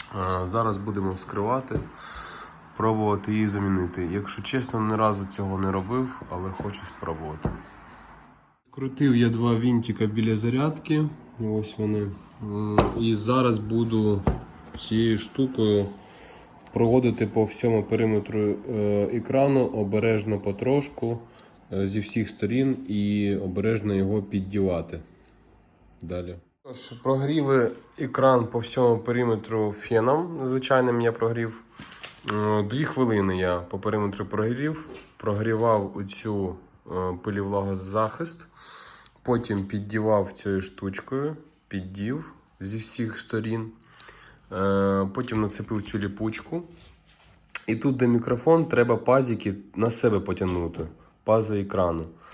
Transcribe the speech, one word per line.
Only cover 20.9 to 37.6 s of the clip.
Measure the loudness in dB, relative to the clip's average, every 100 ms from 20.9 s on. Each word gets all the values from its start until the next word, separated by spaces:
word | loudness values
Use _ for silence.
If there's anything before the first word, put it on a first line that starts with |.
| -6 -4 -4 -10 -20 -20 -20 -8
е, | -2 -2
зі | -2
всіх | -2 -2 -4
сторін | -2 0 2 2 0 -2
і | 0 2 2 2 0
обережно | -2 -2 0 0 2
його | 2 2 0
піддівати. | 0 -4 -2 0 0 0 -4 -10 -14 -20 -20 _ _ _ _ _ _ -18
Далі. | -8 -8 -8 -12 -18 _ -18
Тож, | -16 -16 -4
прогріли | 0 2 2 2 4 4 4 -2 -16 -8
екран | -4 4 6 6 4
по | -2
всьому | -2 4 4 4
периметру | 2 2 2 0 0 0 0
феном. | -2 2 4 4 4 0 -4 -2
Звичайним | -2 4 4 4 4
я | 2
прогрів. | 2 0 0 -4 -6 -18 -20 -20 -16 -18 -8 -4
Е, | 0 2 2
дві | 2 -2
хвилини | -2 2 2 4 2 2
я | 2 0
по | -2 -4
периметру | -2 0 -2 -4 -4
прогрів, | -2 -2 -2 -4 -4 -12 -18 -20 -8
прогрівав | -4 0 0 2 4 4 2 -6
оцю, | -10 -8 -4 -2 -2 -6 -16 _ -8
е, | -4 -4 -4
пилівлагозахист, | -4 -4 -2 -2